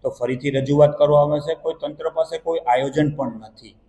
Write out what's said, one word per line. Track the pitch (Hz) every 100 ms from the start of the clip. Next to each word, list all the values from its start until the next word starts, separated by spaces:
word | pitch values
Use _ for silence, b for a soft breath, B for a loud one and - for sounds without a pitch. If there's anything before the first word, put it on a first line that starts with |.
તો | 131
ફરીથી | - 123 127 143
રજૂઆત | 135 131 143 147 147
કરવામાં | 147 147 147
આવશે. | 151 147
કોઈ | 160 160 156
તંત્ર | 151 151 160
પાસે | 160 160 165
કોઈ | - 165
આયોજન | 123 123 135 139 151 143
પણ | 131
નથી. | 113 110 - 110 _